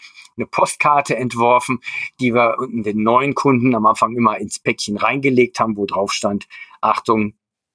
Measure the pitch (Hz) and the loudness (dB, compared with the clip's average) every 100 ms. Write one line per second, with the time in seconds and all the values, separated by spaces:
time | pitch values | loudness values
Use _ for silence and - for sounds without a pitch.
0 | - - - - 117 - - - 151 143 | -20 -20 -18 -10 -6 -2 -2 0 2 2
1 | 143 120 127 117 120 123 - 123 - - | 0 -2 -4 0 4 4 2 -6 -6 -10
2 | - - 123 120 117 - 127 117 104 107 | -10 -2 0 2 2 0 -4 -6 -4 0
3 | 110 123 139 127 143 123 127 117 107 113 | 2 2 2 0 2 2 2 2 2 2
4 | 113 120 113 104 101 - 127 113 - 104 | 0 2 0 0 -8 -8 -4 -4 -4 -4
5 | 110 139 135 127 120 - 113 104 98 95 | -2 0 0 2 2 2 -2 -2 -4 -2
6 | 101 - 101 101 - - - - 107 107 | -4 -2 -2 -4 -8 -20 -20 -4 -2 0
7 | - 110 104 - _ _ _ | 0 0 -2 -6 _ _ _